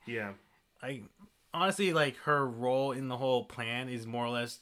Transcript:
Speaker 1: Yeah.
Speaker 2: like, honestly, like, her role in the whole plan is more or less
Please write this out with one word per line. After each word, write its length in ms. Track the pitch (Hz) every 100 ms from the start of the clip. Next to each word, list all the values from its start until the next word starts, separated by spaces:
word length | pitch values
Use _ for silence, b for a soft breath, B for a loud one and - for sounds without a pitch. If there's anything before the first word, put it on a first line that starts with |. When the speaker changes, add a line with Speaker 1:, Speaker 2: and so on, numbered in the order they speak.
| -
Speaker 1:
Yeah. 260 | 117 104 98 b b _ _
Speaker 2:
like, 220 | 127 131 - _ - _ _
honestly, 400 | 170 190 196 190
like, 240 | 160 143 131
her 280 | - 147 135
role 460 | 117 123 131 135
in 160 | 127 135
the 80 | 123
whole 280 | 131 123
plan 440 | 113 - 117 120 127
is 180 | 123 113
more 180 | 120
or 60 | 120
less 300 | 120 117 -